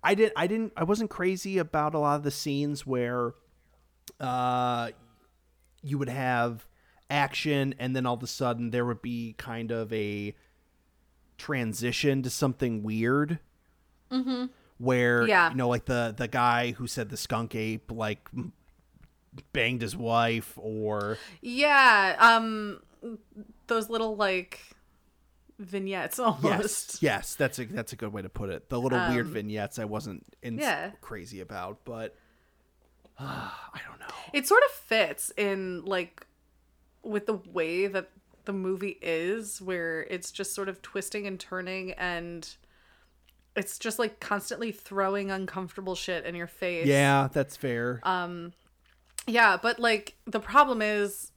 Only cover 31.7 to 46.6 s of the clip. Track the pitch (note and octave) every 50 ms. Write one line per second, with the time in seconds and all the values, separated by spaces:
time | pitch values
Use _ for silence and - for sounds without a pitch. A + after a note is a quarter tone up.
31.7 | G#2 _ _ B2+ A#2 A2+ A2+ - - _ _ _ _ _ _ _ _ _ _ _
32.7 | _ _ _ _ _ _ _ _ _ - C3+ C#3 C3+ B2+ A#2+ - - - - -
33.7 | - - - - - - - - - - - - - D4 C4 - G4 A#4+ C#5+ C5+
34.7 | - - - - A3+ A3 G3 D#3 - - - - - - G#3 G3+ G3 F#3+ F#3+ F#3
35.7 | F3+ F3 D#3+ F#3+ G3 F#3 F3 E3+ _ - - _ _ _ _ _ _ _ _ _
36.7 | _ _ _ _ _ _ - A3+ G#3 G#3 G#3 A3+ A3 F#3 F3 F3 - F3+ D#3+ D#3+
37.7 | E3+ F3+ G3 G3 F#3+ F#3+ F#3+ - _ - _ _ _ _ _ - G3 G3 F#3 F#3
38.7 | F#3+ F#3 G3 G3 - - - E3+ E3 D#3+ E3+ F3+ G#3 A3+ G#3+ G3+ - - F#3+ F#3
39.7 | F#3 F3 E3 E3 D#3+ D#3 - - F#3+ F3+ F3 - - - G3 G3 - - G3 F#3+
40.7 | F#3 F#3+ - - - G3+ F#3+ - - G#3 G3+ G3+ F#3+ F3+ - - F#3 F#3 F3+ F#3
41.7 | F#3+ F#3+ F#3 F#3 - - F3+ F3+ F3 E3+ E3+ E3+ E3+ E3+ D#3+ - - _ _ _
42.7 | _ _ _ _ _ _ _ _ _ _ _ _ _ _ _ _ _ G#3 G3 -
43.7 | - - - A3+ A3 - A#3+ A3 A3+ _ - - G#3 G3+ G3 - A#3+ - A#3 A3+
44.7 | G3 - - - G3 G3 G3 F#3+ G3 G3+ G3 G3 F#3+ F#3+ F#3+ F#3 - F#3+ F#3 E3+
45.7 | - - F#3+ F#3+ F#3 F3 - - F3+ E3 - E3 F3 F3 E3+ E3+ - -